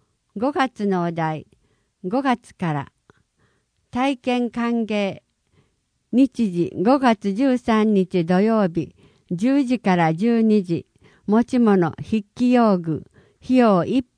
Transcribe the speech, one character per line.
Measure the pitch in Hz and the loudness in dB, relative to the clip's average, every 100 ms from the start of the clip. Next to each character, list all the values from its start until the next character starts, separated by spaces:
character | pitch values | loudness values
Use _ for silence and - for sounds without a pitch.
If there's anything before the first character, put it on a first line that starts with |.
| _ _ _ 202 | _ _ _ -6
う。 | |
五 | 254 | -4
月 | 285 262 - 202 | -2 -4 -4 -4
の | 185 | -2
お | 170 | -4
題。 | 165 160 156 - _ _ _ _ _ | -4 -6 -6 -14 _ _ _ _ _
五 | 180 247 | -6 -4
月 | 269 240 - - | -2 -4 -6 -8
か | 175 | -6
ら。 | 147 - _ _ _ _ _ _ _ _ _ _ | -6 -8 _ _ _ _ _ _ _ _ _ _
体 | 247 269 262 | -4 -4 -4
験 | 254 247 240 | -4 -2 -4
歓 | 240 233 233 214 | -4 -4 -4 -2
迎。 | 208 196 139 _ _ _ _ _ _ _ _ _ | -4 -4 -8 _ _ _ _ _ _ _ _ _
日 | 233 269 - 220 | 0 0 0 -4
時 | 175 170 131 | -2 -4 -2
五 | 190 277 | 0 2
月 | 262 226 202 | 2 0 -2
十 | 196 269 254 | -2 0 0
三 | - 208 214 | 0 0 2
日 | 202 180 180 165 | 2 0 -2 0
土 | 180 | 2
曜 | 214 220 190 | 2 2 0
日、 | 165 139 - _ _ - | -2 -8 -12 _ _ -10
十 | 175 240 277 | -4 0 0
時 | 247 254 | 0 -2
か | 196 180 | 0 2
ら | 160 | 2
十 | 160 233 233 | 0 0 2
二 | 220 214 | 2 2
時。 | 180 165 - _ _ _ - | 0 -6 -8 _ _ _ 0
持 | 214 | 0
ち | 240 254 | 2 2
物、 | 226 190 165 - | 4 4 2 -4
筆 | - 220 - | -6 -6 -6
記 | - 247 | -2 2
用 | 247 226 185 | 4 4 2
具。 | 165 156 - _ _ _ | -2 -6 -8 _ _ _
費 | - 254 | -2 2
用 | 233 185 | 4 2
一 | 156 247 - | 0 -2 -4